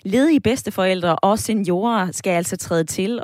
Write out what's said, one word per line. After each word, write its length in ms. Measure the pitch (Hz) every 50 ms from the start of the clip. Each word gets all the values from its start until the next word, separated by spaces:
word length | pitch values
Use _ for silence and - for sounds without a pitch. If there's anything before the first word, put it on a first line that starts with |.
| -
ledige 360 | 196 190 247 269 330 320 262
bedsteforældre 760 | - 220 254 269 - 247 - - 185 185 185 185 170 175 160
og 240 | - - 196 214 226
seniorer 720 | - - 220 214 202 170 175 180 208 233 233 214 185 180
skal 200 | - - - 196
altså 260 | 175 170 160 - 190
træde 260 | 180 - - 175 165 160
til 360 | - - - 190 196 240 233